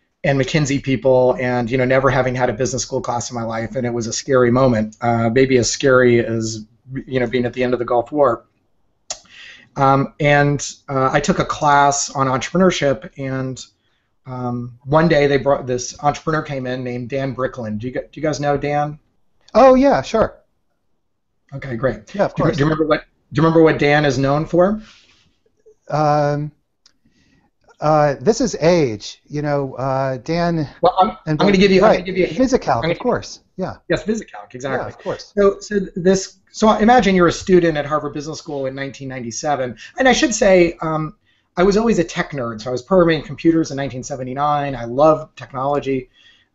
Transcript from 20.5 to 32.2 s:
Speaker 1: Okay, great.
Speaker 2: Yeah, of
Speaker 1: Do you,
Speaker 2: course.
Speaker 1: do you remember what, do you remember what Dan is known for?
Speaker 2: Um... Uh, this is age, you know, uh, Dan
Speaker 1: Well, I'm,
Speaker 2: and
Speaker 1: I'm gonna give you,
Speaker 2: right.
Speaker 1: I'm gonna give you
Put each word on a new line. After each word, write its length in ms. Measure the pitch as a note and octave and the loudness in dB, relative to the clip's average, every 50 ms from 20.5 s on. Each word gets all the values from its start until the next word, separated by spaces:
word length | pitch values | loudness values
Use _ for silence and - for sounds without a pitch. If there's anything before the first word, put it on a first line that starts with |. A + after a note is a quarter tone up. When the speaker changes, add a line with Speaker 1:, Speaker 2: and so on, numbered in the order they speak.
| _ _ _ _ _ _ _ _ _ _ _ _ _ _ _ _ _ _ _ _ C#3 | _ _ _ _ _ _ _ _ _ _ _ _ _ _ _ _ _ _ _ _ -16
Speaker 1:
Okay, 220 | C3+ C3 C3+ B2 | -14 -10 -8 -8
great. 380 | A2+ B2+ B2+ A2 G#2+ - - - | -2 -2 -2 -4 -4 -12 -14 -4
Speaker 2:
Yeah, 120 | G3 F#3+ | -2 -2
of 80 | C#3 - | -2 0
Speaker 1:
Do 80 | - F3 | 0 0
you, 20 | |
Speaker 2:
course. 120 | D#3+ - D#3 | 0 2 2
Speaker 1:
do 20 | |
you 60 | C#3 | 0
remember 180 | D#3 D#3 D#3 D#3+ | 0 2 0 0
what, 200 | D3+ D3+ - - _ _ _ _ _ - | 0 0 -2 -2 _ _ _ _ _ 0
do 80 | - | 2
you 20 | D#3 | 2
remember 200 | E3 D#3+ E3 D#3+ | 4 6 6 6
what 160 | D#3 C#3+ - | 6 4 4
Dan 260 | D3+ D3 D3 D3+ D3 | 2 2 4 4 2
is 140 | C#3+ C3 B2+ | 2 2 2
known 260 | C3+ C3+ C#3+ D3+ D#3+ | 0 0 0 0 -2
for? 380 | - - E3 F3+ G3 G#3+ G#3+ G#3+ - - _ _ _ _ _ _ _ _ _ _ _ _ _ _ _ _ _ _ _ | 0 2 2 4 2 2 -2 -8 -16 -20 _ _ _ _ _ _ _ _ _ _ _ _ _ _ _ _ _ _ _
Speaker 2:
Um... 640 | - D3 D#3 D3 D3 D3+ D3 C#3+ D3 D3 D3 D3+ - _ _ _ _ _ _ _ _ _ _ _ _ _ _ _ _ _ _ _ _ _ _ _ _ _ | -4 0 2 2 2 2 2 0 -2 -2 -6 -8 -12 _ _ _ _ _ _ _ _ _ _ _ _ _ _ _ _ _ _ _ _ _ _ _ _ _
Uh, 360 | C#3+ D3+ D#3 D3+ D3 D3 C3+ - | 0 2 2 4 4 2 0 0
this 220 | B2 E3+ A#3+ - C#4 | 0 0 0 0 0
is 120 | G3+ - | -2 -2
age, 680 | - D3 E3 F3+ F3 D3+ B2 G#2+ G2+ - - - - _ | 0 2 2 4 4 2 0 -2 -6 -10 -14 -18 -20 _
you 140 | _ C#3+ D3 | _ -8 -6
know, 340 | D3 D3 C#3+ C#3+ C#3 C3+ - | -4 -2 -2 -2 -2 -4 -6
uh, 420 | - B2+ C3+ C3 C3+ C3+ C3+ C3 B2+ | -6 -4 -4 -2 -2 -2 -2 -4 -6
Dan 500 | A2 - E3 E3+ F3 F3 E3+ E3 D3+ - - - - | -6 -4 -2 -2 0 0 0 -2 -4 -6 -4 0 0
Speaker 1:
Well, 120 | F3 - - | 2 4 4
I'm, 100 | F#3 F#3 - - _ | 2 2 0 -6 _
Speaker 2:
and 160 | D#3+ D3+ D3+ | -4 -2 0
Speaker 1:
I'm 60 | F3 | 2
gonna 100 | G3 G3 | 2 4
give 140 | F#3 G3 G3 | 4 4 6
you, 100 | F#3+ F#3 | 6 6
Speaker 2:
right. 120 | F#3+ A3 F#3+ | 6 6 4
Speaker 1:
I'm 20 | - | 4
gonna 40 | F3 | 0
give 140 | F#3+ F3+ | -4 -2
you 60 | F#3 | -2